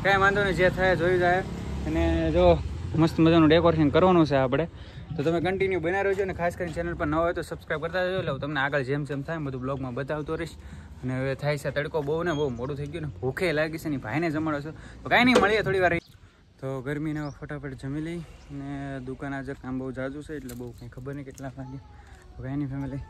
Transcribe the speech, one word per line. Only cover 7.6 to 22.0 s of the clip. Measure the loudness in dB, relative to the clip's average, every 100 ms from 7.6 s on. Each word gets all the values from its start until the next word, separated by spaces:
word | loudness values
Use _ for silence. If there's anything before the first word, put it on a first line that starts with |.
| -6 -4 -4
કરતા | -2 -2
રહેજો, | -2
એટલે | -4
હું | -4
તમને | -4 -2 0
આગળ | 0 0
જેમ | -2 -2
જેમ | -6 -4
થાય | -6
એમ | -6
બધું | -6 -6
બ્લોગમાં | -6 -6 -6
બતાવતો | -4 -6 -4 -6
રહીશ. | -6 -10 -16 -16 -16 -10
અને | -6 -2
હવે | -2 -2
થાય | -2 -2
છે | -2 -4
તડકો | -2 -2 0
બહુ | 0 0
ને | 0
બહુ | 0 -2
મોડું | -6 -6
થઈ | -8
ગયું | -8 -8
ને | -4
ભૂખે | -4 0 0 2
લાગી | 0 -2
છે | -4
ને | -4 -4
ભાઈને | -2 -2 -2
જમાડો | -2 -4 -6
છો. | -12 -16 -14
તો | 2
કાંઈ | 4 6
નહીં, | 6
મળીએ | 6 2 2
થોડી | 2 4
વાર. | 2 -4 -20 -20 _ _ _
તો | -8 -6 -6
ગરમીને | -4 -4 -4
હવે | -6 -10
ફટાફટ | -12 -10 -10 -10
જમી | -8 -6 -6
લઈ | -8 -12 -18 -14
અને | -12 -10 -8 -8 -10 -10
દુકાન | -10 -8 -8
આજે | -8 -10
કામ | -8 -6
બહુ | -6 -6
જાજુ | -8 -8 -10
છે | -12
એટલે | -10 -12
બહુ | -12 -12
કંઈ | -16 -12
ખબર | -10 -10
નહીં | -12
કેટલા | -12 -12 -10
વાગે. | -12 -12 -16 -20